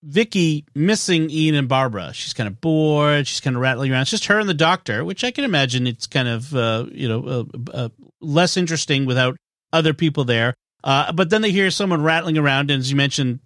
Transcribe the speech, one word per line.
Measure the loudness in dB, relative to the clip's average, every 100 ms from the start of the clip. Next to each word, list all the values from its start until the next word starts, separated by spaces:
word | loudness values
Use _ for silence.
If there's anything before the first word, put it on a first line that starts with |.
Vicky | -2 0 2 2 2 0 -4 -2
missing | 0 0 0 0 0
Ian | 0 2 2
and | 2
Barbara. | 2 0 -2 -8
She's | -10 -12
kinda | -6 -6
bored. | -4 -2 2 2 2 2 2 0
She's | -4
kinda | -4 0
rattling | 0 0 0
around. | 0
It's | 0
just | -2 0
her | 0
and | 0
the |
doctor, | 2 2 2 -2 -4
which | -4 -4
I | -6
can | -2
imagine | -2 0 0 0 -2
it's | -4 -4
kind | -2 -2
of, | -4 -4 -2
uh, | 0 0 -4
you | -6 -2
know, | -2 -2
uh, | -6 -6 -10 -10
uh, | -6 -8 _ -20 _
less | -2 2 2 2
interesting | -2 -2 -2 0 0
without | 2 0 -2 _ _ _
other | 0 2
people | 2 0 0 0
there. | 2 2 -2 _ _
Uh, | 0 0 0
but | 0 2
then | 2
they | 2
hear | 2 0
someone | 0 0 0
rattling | 2 0 0 2
around, | 2 2 0
and | 0
as | 0
you | 2
mentioned | 2 0 -2 -4